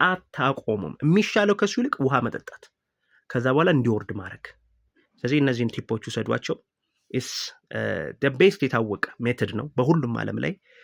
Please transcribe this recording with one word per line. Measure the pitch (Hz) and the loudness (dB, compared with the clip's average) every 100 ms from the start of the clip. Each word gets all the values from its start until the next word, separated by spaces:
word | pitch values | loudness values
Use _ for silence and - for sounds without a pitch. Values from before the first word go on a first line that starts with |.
አታቆሙም። | 175 185 _ - 135 135 - 107 80 - | 0 0 _ -2 0 0 -2 -4 -4 -2
የሚሻለው | 147 190 - 220 208 202 | 2 2 2 2 2 2
ከሱ | 202 | 0
ይልቅ | - 262 - | 0 -2 0
ውሃ | 131 135 | 2 2
መጠጣት፣ | 113 - - - - _ _ _ _ _ - | 0 -4 -12 -20 -20 _ _ _ _ _ -4
ከዛ | 127 127 | 0 2
በኋላ | 139 180 | 4 4
እንዲወርድ | 151 117 107 - | 4 2 0 -2
ማድረግ። | 101 95 - - - _ _ _ _ _ | -10 -10 -16 -20 -20 _ _ _ _ _
ስለዚህ | _ 123 147 | _ 0 2
እነዚህን | 139 120 117 | 2 2 -2
ቲፖች | - - 113 | -4 -6 -6
ውሰዷቸው። | - 113 110 117 - - _ _ _ _ - | -4 -6 -2 -2 -2 -8 _ _ _ _ -6
ኢስ፣ | 127 - - - - _ | -6 -6 -10 -10 -12 _
እ፣ | 110 107 92 76 - | -6 -4 -4 -6 -2
the | 135 | -2
best | 127 190 - | 4 4 4
የታወቀ | 135 120 107 98 - - | -2 0 -2 -4 -6 -4
ሜተድ | 120 120 107 | -4 -2 -4
ነው | 90 147 | -4 -6
በሁሉም | - 127 165 123 113 | -2 2 2 0 -4
ዓለም | 107 110 | -4 -4
ላይ። | 143 196 _ - | -4 -6 _ -20